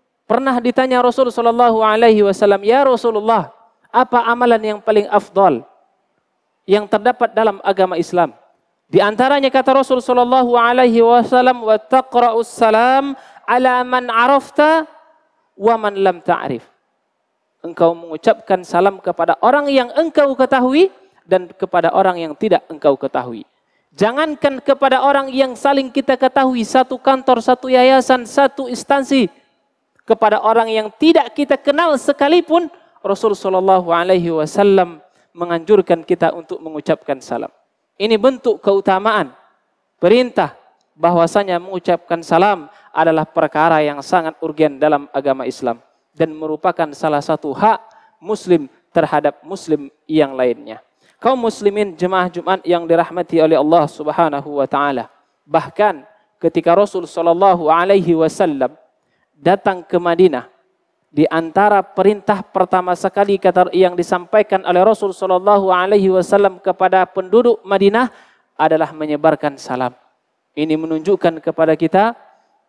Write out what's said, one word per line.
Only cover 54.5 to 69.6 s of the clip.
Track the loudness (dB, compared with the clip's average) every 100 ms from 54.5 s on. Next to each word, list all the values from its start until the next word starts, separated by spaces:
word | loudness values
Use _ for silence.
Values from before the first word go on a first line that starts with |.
| -6
wa | -4
taala. | -2 -2 -4 -8 _ _ _ _
Bahkan | -4 -4 -2 -2 -2 -14 _ _ _
ketika | -4 -2 0 2
Rasul | 0 -4 -10
sallallahu | -4 0 2 2 2 2
alaihi | 2 2 2 2
wasallam | 0 0 0 -2 -2 -4 -6 _ _ _ _ _ _
datang | 0 0 -2 -6 -4
ke | -2
Madinah, | 0 2 2 0 -10 _ _ _ _ _ _
di | -2 0
antara | -2 -4 0 2 2
perintah | -2 0 0 0 -2 -4
pertama | -4 -4 -2 -2 -2
sekali | -4 -4 -2 0 0
kata | 0 2 2
yang | 2 0 0
disampaikan | -4 -4 -2 -2 0 -2 0
oleh | 2
Rasul | 2 2 -2 -4
sallallahu | -2 0 2 2 2
alaihi | 0 2 2 2
wasallam | 0 2 2 2 -2
kepada | -6 -2 2 2 0
penduduk | -4 -2 2 2 0
Madinah | -2 0 2 2 -2 -8 _ _ _ -2
adalah | 0 0 -2
menyebarkan | -6 -6 -2 0 0 -4
salam. | -8